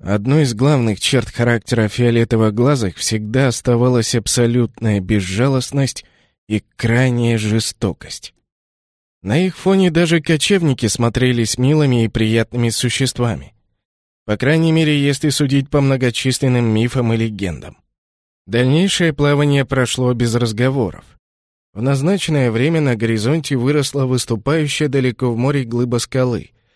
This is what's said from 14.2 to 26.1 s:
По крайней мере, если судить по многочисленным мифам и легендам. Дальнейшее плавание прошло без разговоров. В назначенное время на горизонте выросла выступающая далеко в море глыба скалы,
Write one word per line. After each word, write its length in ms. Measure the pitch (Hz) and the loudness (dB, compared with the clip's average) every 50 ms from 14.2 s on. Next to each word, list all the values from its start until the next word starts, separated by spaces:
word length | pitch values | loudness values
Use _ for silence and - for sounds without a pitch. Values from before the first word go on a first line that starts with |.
| _ | _
По 120 | 104 104 | -4 -4
крайней 360 | - - 139 160 160 165 160 | 0 0 2 2 2 2 2
мере, 280 | 160 165 160 151 147 143 | 2 2 2 2 2 2
если 300 | 139 143 139 - 160 147 | 0 0 0 0 0 -2
судить 400 | - - 147 131 139 139 135 - | 0 0 0 0 0 0 0 0
по 100 | - 143 | 0 0
многочисленным 840 | 139 135 135 127 127 120 113 - - 131 123 - 139 131 127 120 117 | 2 2 0 0 0 -2 -2 -2 -2 -2 -2 0 0 0 2 2 2
мифам 480 | 113 110 110 117 120 - 127 120 113 | 2 2 0 0 0 -2 -2 0 0
и 40 | 113 | 0
легендам. 640 | 113 113 113 107 95 98 90 76 57 - - - _ _ _ _ _ _ _ _ _ _ _ _ _ _ | 0 -2 -4 -4 -6 -6 -6 -6 -8 -12 -18 -20 _ _ _ _ _ _ _ _ _ _ _ _ _ _
Дальнейшее 680 | 92 110 120 127 127 147 165 190 190 - - 175 160 | -4 0 0 2 2 2 2 2 2 0 0 0 0
плавание 520 | 143 - 147 143 147 143 147 143 143 139 131 | 0 0 0 2 2 2 2 2 2 0 0
прошло 480 | - 131 131 123 - - 127 127 123 | 0 0 -2 -2 -2 -2 0 0 0
без 220 | 123 113 120 117 113 | 0 0 0 0 0
разговоров. 680 | 120 123 113 107 113 123 131 135 135 110 85 - - - - _ _ _ _ _ _ _ _ _ _ _ _ - 104 | 0 0 -2 0 0 0 0 0 0 -2 -4 -6 -10 -18 -20 _ _ _ _ _ _ _ _ _ _ _ _ -8 -4
В 40 | |
назначенное 680 | 120 135 139 135 143 180 202 180 - 160 151 139 127 117 | -2 0 0 0 0 0 0 -2 -2 -2 0 0 0 0
время 300 | 110 117 135 160 165 160 | 0 0 0 0 0 0
на 160 | 147 131 120 | 0 0 0
горизонте 600 | 104 117 113 113 107 104 127 160 165 143 - 143 | 0 0 -2 -2 0 0 0 -2 -2 -2 -4 -2
выросла 500 | 123 120 139 147 147 135 - - 143 131 | -2 0 0 0 0 -2 -2 -2 -2 0
выступающая 840 | 127 127 120 - - 117 98 - 139 156 160 151 143 - - 151 135 | 0 0 -2 -2 -2 -4 -4 -2 -2 0 0 -2 -2 -2 -2 -2 0
далеко 420 | 131 139 127 127 113 - 127 123 | 0 0 0 -2 -2 -2 -2 -2
в 60 | 117 | -2
море 280 | 117 123 143 147 139 123 | 0 0 0 0 -2 -2
глыба 340 | 113 120 120 127 120 123 113 | -4 -2 -2 -2 0 -2 -4
скалы, 520 | - - | -4 -4